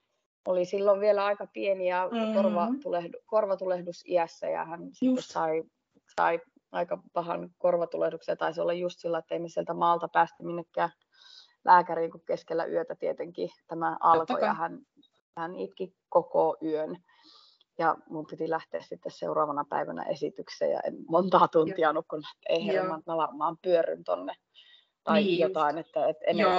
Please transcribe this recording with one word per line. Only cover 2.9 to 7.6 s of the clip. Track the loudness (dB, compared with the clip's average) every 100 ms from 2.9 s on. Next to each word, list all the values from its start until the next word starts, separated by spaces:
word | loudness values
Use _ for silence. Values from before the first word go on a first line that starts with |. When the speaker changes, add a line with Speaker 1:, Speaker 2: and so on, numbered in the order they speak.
| -4 -4 -10 -2
Speaker 1:
korvatulehdusiässä, | 0 0 0 -2 -2 -4 -12 -2 0 0 -4 -4
ja | -4
hän | -4 -8 -12
sitten | -2 0
Speaker 2:
Just. | 0 -2
Speaker 1:
sai, | -2 0 -2 -4 _ _ _ _ 0
sai | 2 0 -4 _ _
aika | -6 -4 -6 -6
pahan | -6 -4 -4 -8
korvatulehduksen, | -2